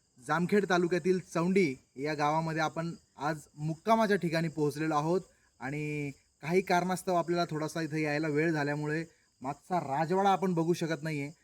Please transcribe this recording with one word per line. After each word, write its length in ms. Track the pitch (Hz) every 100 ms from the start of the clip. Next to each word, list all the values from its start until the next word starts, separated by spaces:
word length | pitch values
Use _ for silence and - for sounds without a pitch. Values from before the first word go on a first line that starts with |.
| _ _ 123
जामखेड 400 | 156 175 208 196
तालुक्यातील 480 | 175 175 180 180 185 -
चौंडी 420 | 170 170 190 165 131 _ 127
या 180 | 147
गावामध्ये 460 | 151 147 160 160 156
आपण 340 | 156 165 170 - _ -
आज 240 | 143 156 - 147
मुक्कामाच्या 600 | 151 156 214 226 220 196
ठिकाणी 320 | 170 165 165
पोहोचलेलो 460 | 156 147 139 160
आहोत 260 | 151 156 185 - _ _ -
आणि 500 | 123 147 151 147 143 - _ _
काही 180 | 147 180
कारणास्तव 540 | 190 175 180 185 -
आपल्याला 300 | 175 160 175 170
थोडासा 320 | 151 156 170
इथं 140 | 156 156
यायला 320 | 151 147 160
वेळ 240 | 147 165
झाल्यामुळे 520 | 156 143 147 151 156 165 _ _ _
मागचा 400 | 131 147 - 175
राजवाडा 500 | 135 139 160 185 196
आपण 240 | 185 190
बघू 180 | 170 165
शकत 300 | 170 160 156
नाहीये, 300 | 156 151 143 -